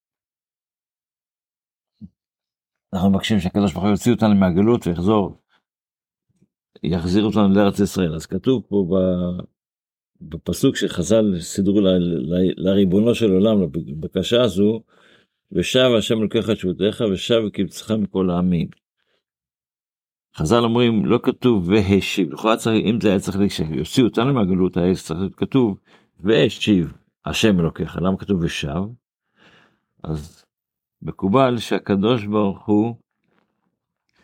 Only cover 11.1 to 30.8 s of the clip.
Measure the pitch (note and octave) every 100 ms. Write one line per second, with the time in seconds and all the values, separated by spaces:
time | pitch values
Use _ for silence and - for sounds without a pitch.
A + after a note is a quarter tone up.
11.1 | A2 G#2+ F2+ D#2+ - G2 G2+ F#2+ F#2 F2
12.1 | E2 C2 F2+ F#2 - F#2 G2 G2 F#2+ A2+
13.1 | A#2 A2 F#2 G#2+ G#2+ E2+ D#2 D#2 D2+ E2+
14.1 | F#2+ F2+ A#2 A#2+ F2+ G#2 A2 - _ _
15.1 | _ _ _ - F2 F2 B2+ B2+ A#2 G2
16.1 | A2 G#2 A2+ G2+ G#2 F#2 E2+ G2 - A2+
17.1 | F#2 - A#2 G#2+ G2 F2+ - - A2 G2
18.1 | F#2+ F#2 F2 F2+ F2 D#2+ - _ _ _
19.1 | _ _ _ _ _ _ _ _ _ _
20.1 | _ _ - D#2 A#2 A#2 A#2 A#2+ A2 C#2
21.1 | A#2+ - - B2+ A2 E2+ G#2+ F#2+ G2 -
22.1 | - E2 C#2 A2 A#2 A#2 A2 F2 A#2 G#2
23.1 | G2 G2+ F#2+ G2+ - D#2+ C#2+ D#2+ - A#2
24.1 | - B2 C3+ F#2+ F#2 F2+ F2+ F2 F2+ -
25.1 | D#2+ F#2+ - - C3+ A#2 G2 _ _ _
26.1 | _ F2 A#2+ C3+ - - G2 D2+ - _
27.1 | _ - D#2 A2 F#2+ D#2+ - E2 - F2+
28.1 | F#2+ - G2 E2 - C#2+ D2+ G2+ B2 _
29.1 | _ _ _ _ _ _ _ _ _ -
30.1 | D#2 D2+ _ _ _ _ _